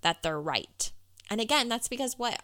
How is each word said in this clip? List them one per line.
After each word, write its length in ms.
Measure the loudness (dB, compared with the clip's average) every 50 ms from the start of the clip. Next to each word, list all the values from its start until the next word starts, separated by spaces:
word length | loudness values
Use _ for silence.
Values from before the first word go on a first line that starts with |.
that 200 | 2 2 2 4
they're 180 | 0 -2 -2 0
right. 520 | 0 0 0 0 -2 -4 _ -4 -4 -4 -4 -8 -14 -20 -20 -20 -6 -4
And 100 | -2 -2
again, 260 | 2 4 4 2 4
that's 200 | 2 0 -2 -2
because 320 | -4 -2 -2 -2 -4 -2 -2
what? 200 | -2 -2 -2 -2